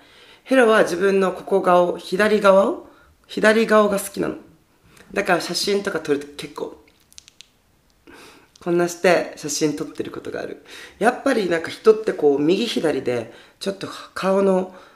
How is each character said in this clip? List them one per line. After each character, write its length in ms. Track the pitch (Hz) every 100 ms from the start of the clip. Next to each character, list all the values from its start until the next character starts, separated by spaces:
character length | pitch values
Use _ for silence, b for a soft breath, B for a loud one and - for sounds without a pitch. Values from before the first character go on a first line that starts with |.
| B B B B
ヒ 100 | -
ロ 140 | 262 233
は 140 | 220
自 140 | 175 170
分 220 | 196 196
の 120 | 190
こ 120 | -
こ 180 | - 196
顔、 340 | 185 180 175 175
左 460 | - 190 208 208
側 260 | 196 190 220
を、 220 | 370 B B B B -
左 400 | - 208 220 208
顔 220 | 214 208
が 100 | 196
好 120 | -
き 100 | -
な 80 | 165
の。 80 | - - _ _ b b b b
だ 100 | -
か 120 | 196 170
ら 40 |
写 140 | 160
真 280 | 175 - 202
と 80 | 196
か 100 | 160
撮 120 | 156
る 80 | 143
と 60 | - -
結 160 | 151
構、 320 | - - - _ _ _ _ - - - _ _ _ _ _ _ B B B B B
こ 100 | 175
ん 60 | 175
な 120 | 175
し 120 | -
て 320 | 190 165 - -
写 120 | 151
真 280 | - 156 143
撮 80 |
っ 20 | 156
て 160 | -
る 80 | -
こ 100 | -
と 100 | -
が 120 | -
あ 40 | -
る。 200 | - - B B B
や 120 | 214
っ 120 | 247
ぱ 100 | 277
り 160 | 240 180
な 120 | 170
ん 20 |
か 80 | 165
人 240 | - 220
っ 20 | 220
て 160 | 220
こ 240 | 185 147 139
う、 20 |
右 280 | 147 190 233
左 340 | 240 156 135
で、 320 | 127 120 113 B B B
ち 80 | 196
ょ 20 |
っ 80 | 190
と 100 | - - -
顔 300 | - 190 196
の 320 | 196 185 190 B B